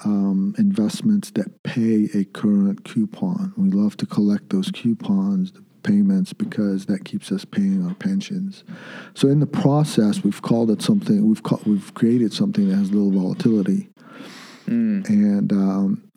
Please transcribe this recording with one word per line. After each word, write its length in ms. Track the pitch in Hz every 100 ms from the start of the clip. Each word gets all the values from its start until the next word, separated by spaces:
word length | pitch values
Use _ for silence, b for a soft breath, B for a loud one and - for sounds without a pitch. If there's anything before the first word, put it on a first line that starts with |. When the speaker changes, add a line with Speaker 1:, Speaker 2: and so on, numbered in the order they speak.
Speaker 1:
um, 500 | 104 101 98 95 98 104
investments 760 | 101 98 107 - 110 104 -
that 320 | 113 98 -
pay 460 | - - 113 107 107
a 120 | 104 95
current 580 | - 107 101 98 101
coupon. 680 | - - 104 - 92 95 95 -
We 140 | 95
love 260 | 98 104 -
to 80 | -
collect 440 | - 104 101 -
those 220 | 95 92
coupons, 840 | 95 117 110 - 98 98 98 92
the 100 | - - _
payments, 500 | - 101 98 95 95
because 520 | - 107 - 101 95 98
that 180 | 98 90
keeps 260 | 104 -
us 140 | 95 -
paying 400 | - 98 95 90
our 60 | 92
pensions. 680 | 95 98 - 92 95 - - B B B B
So 160 | - 139
in 100 | 147
the 80 | 147
process, 760 | - 143 147 151 - 107 95
we've 180 | 101 101
called 280 | - 117 117
it 120 | 104
something, 460 | - 104 - 104 107
we've 160 | 107
ca-, 160 | - 120 107
we've 280 | 101 -
created 400 | - 113 123 110
something 340 | - 101 101 98
that 60 | 98
has 160 | 98
little 200 | 104 101
volatility. 800 | 95 90 98 120 110 92 98 - _ B B B B B B -
Speaker 2:
Mm. 400 | 117 113 101 98
Speaker 1:
And, 440 | 104 104 101 101
um, 500 | 101 98 95 98 104 -